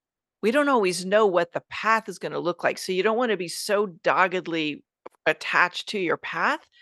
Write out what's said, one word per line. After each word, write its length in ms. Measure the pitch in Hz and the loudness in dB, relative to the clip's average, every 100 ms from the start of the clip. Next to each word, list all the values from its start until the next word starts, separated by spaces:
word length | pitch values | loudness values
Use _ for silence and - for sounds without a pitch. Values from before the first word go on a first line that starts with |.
| _ _ _ _ | _ _ _ _
we 80 | 196 | 0
don't 180 | 269 285 | 2 4
always 360 | 254 190 175 185 | 4 2 0 0
know 200 | 208 214 | 4 4
what 260 | 175 170 | 4 0
the 100 | - - | -4 -8
path 380 | - 208 220 214 | -6 0 0 0
is 100 | 180 | -10
gonna 220 | 160 147 | -8 -4
look 240 | 151 175 | -4 -2
like. 140 | - - | -2 -2
So 140 | - | -4
you 100 | 185 | 0
don't 120 | 196 220 | 0 2
wanna 200 | 247 196 | 0 -2
be 120 | 175 | -4
so 380 | - - 202 208 | -8 -2 0 -2
doggedly 960 | 160 180 143 185 180 170 165 151 139 _ _ - _ - | -2 0 2 2 0 -4 -4 -4 -6 _ _ -20 _ -2
attached 600 | - - 151 175 - - | -2 0 2 2 0 -8
to 100 | 208 | -4
your 160 | 175 147 | -2 -2
path 500 | - 165 196 302 _ _ | -4 -2 -2 -2 _ _